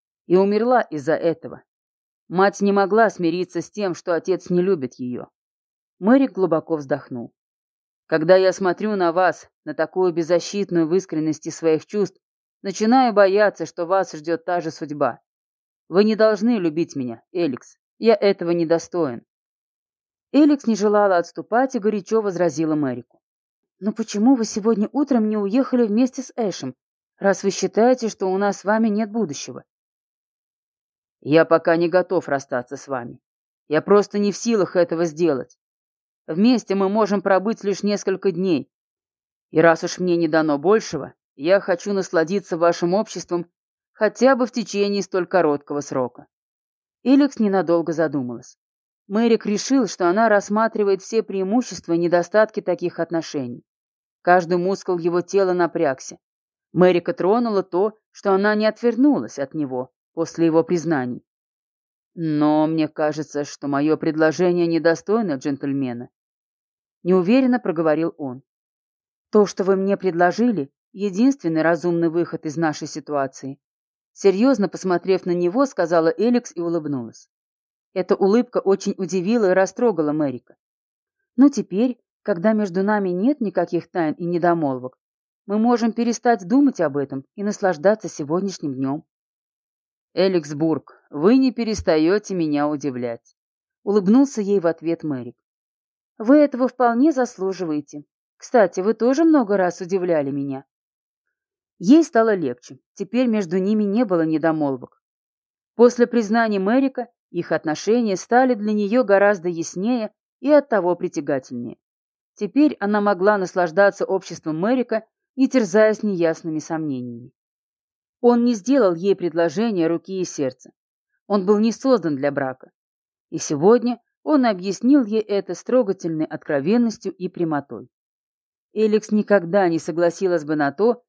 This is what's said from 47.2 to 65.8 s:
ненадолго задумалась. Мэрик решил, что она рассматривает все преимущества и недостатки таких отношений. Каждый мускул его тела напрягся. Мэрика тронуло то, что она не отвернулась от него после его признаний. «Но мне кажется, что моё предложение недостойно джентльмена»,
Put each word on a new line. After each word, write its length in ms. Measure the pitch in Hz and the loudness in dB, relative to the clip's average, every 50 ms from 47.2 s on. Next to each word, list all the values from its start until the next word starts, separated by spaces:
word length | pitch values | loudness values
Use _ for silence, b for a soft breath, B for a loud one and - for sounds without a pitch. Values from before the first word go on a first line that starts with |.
| 294 277 - - | 4 2 0 0
ненадолго 520 | 220 202 190 190 170 151 170 170 160 170 160 | 0 2 2 2 2 2 2 0 0 0 -2
задумалась. 680 | 160 160 151 139 143 123 123 117 117 - - - _ _ _ _ _ _ _ _ _ _ - | 0 -2 0 -2 -2 -4 -6 -8 -12 -14 -18 -20 _ _ _ _ _ _ _ _ _ _ -4
Мэрик 380 | 196 220 233 233 226 - - 202 | -2 0 2 2 2 2 0 0
решил, 400 | 208 - - - 269 269 226 170 | -2 -2 0 0 2 2 2 0
что 200 | - - 180 170 | -2 -2 0 0
она 220 | 180 220 233 220 | 2 2 2 4
рассматривает 720 | 208 202 190 - 202 214 226 220 - 214 208 196 196 190 | 2 2 2 0 0 0 0 0 0 0 0 0 0 -2
все 220 | - - 226 226 214 | -2 -4 -2 -2 -2
преимущества 720 | - 196 190 190 190 214 254 233 - 185 160 - - 170 | -2 -4 -4 -2 0 0 0 0 -2 -6 -10 -6 -2 -2
и 40 | 170 | 0
недостатки 640 | 175 170 170 175 170 - - 214 220 214 - 202 | 0 2 2 0 0 2 2 2 2 2 0 -4
таких 380 | - 185 175 170 185 170 - - | -4 -4 -4 -4 -4 -6 -6 -6
отношений. 680 | 165 - 165 165 156 - - 147 127 120 120 - - _ _ _ _ _ _ _ _ _ _ _ | -6 -4 -4 -6 -6 -6 -6 -8 -8 -8 -10 -14 -16 _ _ _ _ _ _ _ _ _ _ _
Каждый 380 | - 175 180 185 170 160 180 175 | 2 4 4 4 4 2 -2 -2
мускул 400 | 175 190 196 - - - 180 175 | 0 -2 -4 -4 -4 -4 -4 -2
его 220 | 165 175 170 180 | -2 -2 -2 -2
тела 320 | 175 - - 196 196 185 180 | -2 0 0 0 0 2 0
напрягся. 640 | 180 175 160 - 165 165 139 165 - - - 180 - _ _ _ _ _ _ _ _ _ _ - | 0 0 -2 0 0 -2 -2 -2 -4 -8 -16 -18 -18 _ _ _ _ _ _ _ _ _ _ 0
Мэрика 400 | 170 180 180 175 175 170 - 170 | 4 4 4 4 2 0 -4 -4
тронуло 500 | - 165 185 214 247 240 233 208 190 185 | -2 0 0 2 0 0 0 -2 -2 -2
то, 300 | - - 175 202 214 208 _ _ _ | -2 -2 -2 -2 -2 -4 _ _ _
что 240 | _ - - 202 190 | _ -6 -2 0 2
она 180 | 196 202 214 214 | 2 2 2 2
не 140 | 214 214 214 | 2 0 0
отвернулась 720 | 214 - 233 240 226 226 269 294 262 165 113 113 - 139 | 0 0 -2 -2 2 2 4 4 2 2 -2 -6 -8 -8
от 160 | 139 - - | -8 -8 -6
него 360 | 156 147 127 127 123 127 - _ _ _ _ _ | -6 -6 -6 -6 -6 -8 -8 _ _ _ _ _
после 320 | 160 165 151 - 165 165 | -6 -6 -4 -2 0 2
его 180 | 165 156 165 165 | 2 4 2 2
признаний. 640 | 165 180 165 147 170 160 135 123 123 120 - - _ _ _ _ _ _ _ _ _ _ _ _ _ _ _ _ _ _ | 2 0 -2 -2 -2 -2 -2 -2 -4 -8 -10 -14 _ _ _ _ _ _ _ _ _ _ _ _ _ _ _ _ _ _
«Но 540 | 175 165 156 151 147 151 151 151 156 156 156 | -8 -4 -2 0 0 2 2 2 2 2 0
мне 200 | 160 160 151 151 | 0 -2 -2 -4
кажется, 580 | - - 156 151 143 156 151 - - 143 147 | -4 -4 -2 -2 -2 -4 -8 -8 -6 -8 -8
что 220 | - - - - 143 | -8 -10 -10 -6 -4
моё 300 | 139 139 147 156 156 156 | -2 0 0 0 0 0
предложение 720 | - 160 151 156 160 156 151 175 185 180 175 175 170 170 | 0 -2 0 2 2 2 2 2 0 0 2 0 0 0
недостойно 640 | 165 160 151 165 160 156 - - 208 233 220 175 139 131 | 0 0 2 2 0 0 -2 -2 -2 -2 -2 -2 -4 -6
джентльмена», 720 | - 151 135 135 - 143 135 139 | -6 -6 -6 -6 -6 -4 -4 -4